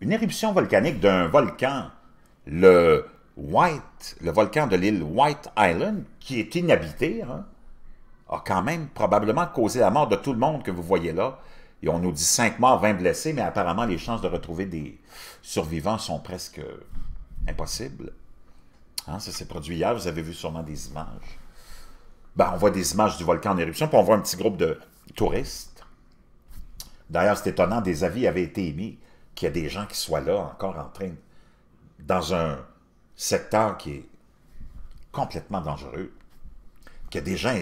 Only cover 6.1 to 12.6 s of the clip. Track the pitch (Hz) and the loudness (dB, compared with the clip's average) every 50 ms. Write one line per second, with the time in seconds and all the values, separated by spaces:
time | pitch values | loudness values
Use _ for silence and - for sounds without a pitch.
6.1 | - - - - 135 117 - - - 175 175 170 127 85 80 78 73 - - 160 | -14 -18 -10 -6 -4 -4 -4 -2 -2 0 4 4 4 4 4 -2 -4 -2 -2 -2
7.1 | 214 233 214 120 139 151 202 - - - - - - - - - - - - - | -2 -4 -6 -8 -10 -10 -12 -14 -18 -20 -20 -20 -18 -18 -16 -18 -18 -18 -20 -20
8.1 | - - _ - - - - - 98 92 90 127 165 170 156 143 - - 107 95 | -20 -20 _ -8 -8 -8 -4 -2 0 0 0 0 -2 -4 -6 -8 -2 -2 2 4
9.1 | 98 104 104 107 113 151 175 - - - 117 101 - 127 113 98 104 147 151 120 | 4 4 4 2 2 2 0 0 0 0 0 0 4 4 4 6 6 4 4 4
10.1 | 101 92 - - 131 113 123 151 160 139 110 101 92 87 85 85 95 87 82 85 | 2 0 0 -2 0 2 0 0 0 -2 -4 -6 -6 -6 0 2 2 2 2 0
11.1 | 80 90 104 131 135 - - - - - - - - - - 76 80 85 87 92 | 0 0 -2 -2 -4 -8 -14 -20 -20 -20 -20 -20 -18 -6 -2 -2 0 0 0 -2
12.1 | 80 73 - - - - 120 107 - - | -2 0 0 0 2 2 2 2 2 4